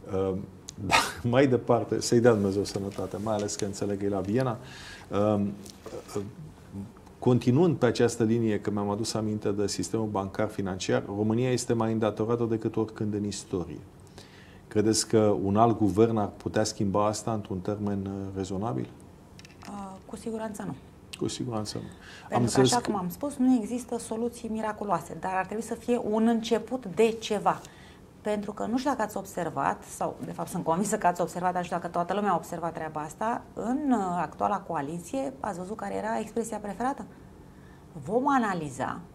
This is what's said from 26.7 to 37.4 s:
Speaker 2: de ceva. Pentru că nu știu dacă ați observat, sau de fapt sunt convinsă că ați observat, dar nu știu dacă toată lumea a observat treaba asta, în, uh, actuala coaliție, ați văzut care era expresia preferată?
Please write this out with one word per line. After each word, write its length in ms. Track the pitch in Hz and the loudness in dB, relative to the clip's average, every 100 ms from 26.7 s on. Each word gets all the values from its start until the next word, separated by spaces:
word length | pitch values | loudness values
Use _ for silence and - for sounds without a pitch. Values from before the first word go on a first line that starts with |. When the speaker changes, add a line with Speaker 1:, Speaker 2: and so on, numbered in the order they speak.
| 262 208 165 | -6 -4 4
Speaker 2:
de 160 | 226 226 | 4 4
ceva. 400 | - 208 175 160 - - - - - - | -2 0 2 0 -6 -20 -20 -20 -20 -8
Pentru 300 | 214 214 208 | -4 -4 -4
că 140 | 208 196 | -6 -2
nu 80 | 247 | 0
știu 120 | 269 | 0
dacă 120 | 247 | 0
ați 160 | 208 202 | -2 -4
observat, 680 | 196 - 160 139 151 202 | -6 -4 -2 0 0 -2
sau 320 | - - 175 - 170 | -8 -4 -4 -4 -10
de 60 | |
fapt 180 | 170 170 | -8 -6
sunt 140 | 180 | -2
convinsă 340 | 160 165 202 208 | 2 2 2 2
că 100 | 190 | 2
ați 140 | 175 | 2
observat, 280 | 170 175 180 | -2 0 0
dar 80 | 180 | 0
nu 60 | 175 | -2
știu 120 | 175 | -4
dacă 120 | 175 | -2
toată 240 | 175 175 | -2 0
lumea 180 | 190 202 | 0 2
a 40 | 170 | 0
observat 380 | 165 170 170 | -2 -6 -6
treaba 280 | 165 160 156 | -6 -8 -6
asta, 400 | 151 - 214 240 - | -8 -4 -4 -4 -6
în, 260 | - 208 269 294 | -8 -2 0 2
uh, 260 | 233 185 175 | 2 2 -2
actuala 360 | 156 - 202 196 | -4 0 0 0
coaliție, 760 | 180 160 139 170 - 269 269 262 | -2 -4 -4 -6 -6 -4 -4 -6
ați 180 | 214 175 | -6 -6
văzut 180 | 185 214 | -8 -8
care 160 | 202 196 | -6 -4
era 240 | 208 226 | -4 -4
expresia 380 | 220 233 226 208 | -4 -4 -4 -6
preferată? 480 | 202 196 247 277 196 - - - | -8 -4 -4 -4 -10 -16 -20 -20